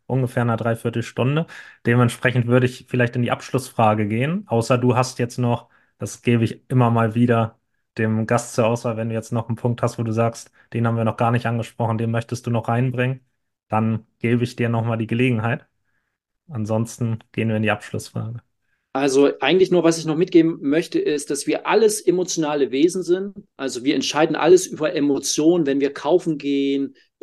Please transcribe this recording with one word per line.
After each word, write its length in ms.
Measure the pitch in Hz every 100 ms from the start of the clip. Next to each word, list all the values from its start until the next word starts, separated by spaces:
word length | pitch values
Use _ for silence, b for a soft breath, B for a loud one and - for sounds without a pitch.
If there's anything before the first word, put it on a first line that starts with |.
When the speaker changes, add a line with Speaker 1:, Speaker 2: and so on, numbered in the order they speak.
| -
Speaker 1:
ungefähr 380 | 131 120 123
einer 140 | 120 113
Dreiviertelstunde. 880 | 117 117 117 120 - - 127 151 170 B B B 120
Dementsprechend 600 | 120 120 - 127 123 113
würde 180 | 123 123
ich 200 | - -
vielleicht 260 | 127 117 123
in 80 |
die 80 | 117
Abschlussfrage 760 | 131 - 127 - - 107 107 104
gehen, 360 | 113 139 190 -
außer 300 | 117 110 123
du 180 | 123 117
hast 240 | 127 -
jetzt 180 | 120 -
noch, 300 | 120 117 - _ _ _
das 240 | 110 -
gebe 220 | 120 117
ich 260 | 113 - _
immer 220 | 131 117
mal 240 | 117 113 117
wieder 440 | 120 117 110 _ _ _ _ -
dem 300 | 110 110 110
Gast 260 | 120 - -
zur 120 | 110
Auswahl, 300 | 120 123 110
wenn 120 | 113
du 60 | 113
jetzt 160 | -
noch 140 | 117 -
einen 80 | 113
Punkt 240 | 120 117
hast, 160 | 120 -
wo 40 |
du 80 | 113
sagst, 380 | 110 113 - - b b
"Den 140 | 117 117
haben 100 | 113
wir 80 | 113
noch 120 | -
gar 140 | 117
nicht 160 | 120 117
angesprochen, 500 | 117 - - 113 110
den 140 | 113
möchtest 340 | 117 - 123 123
du 40 |
noch 160 | 117 123
reinbringen", 540 | 120 131 123 123 127 _ _ _ _ _
dann 360 | 107 110 107 _ _
gebe 240 | 117 120
ich 120 | 120 -
dir 140 | 117
noch 160 | 117 117
mal 120 | 113
die 100 | 110
Gelegenheit. 600 | 117 127 110 113 - _ _ _ _ _ _ _ _ _
Ansonsten 720 | 120 107 110 117 - 113 110 _
gehen 160 | - 113
wir 80 | 110
in 60 |
die 80 | 107
Abschlussfrage. 720 | 104 - 110 - 113 110 117 _ _ _ _ _ 135
Speaker 2:
Also 320 | 139 135 139 -
eigentlich 280 | 135 185 180
nur, 140 | 175
was 160 | 165 165
ich 60 | 160
noch 100 | 151
mitgeben 420 | 185 165 160 -
möchte, 400 | 139 156 175 -
ist, 300 | 104 147 -
dass 160 | 143 -
wir 220 | 151 147
alles 340 | 202 220 214
emotionale 680 | - 180 175 165 147 147 120
Wesen 320 | 131 175 190
sind. 320 | 165 185 202 196 - -
Also 280 | 135 123
wir 100 | 135
entscheiden 420 | 147 - 147 156 151
alles 300 | 151 180 -
über 300 | - 151 151
Emotionen, 720 | 143 131 - - 160 180 139
wenn 120 | 139
wir 140 | 139
kaufen 460 | - 143 175 170 147
gehen, 560 | 143 139 139 139 135 b b _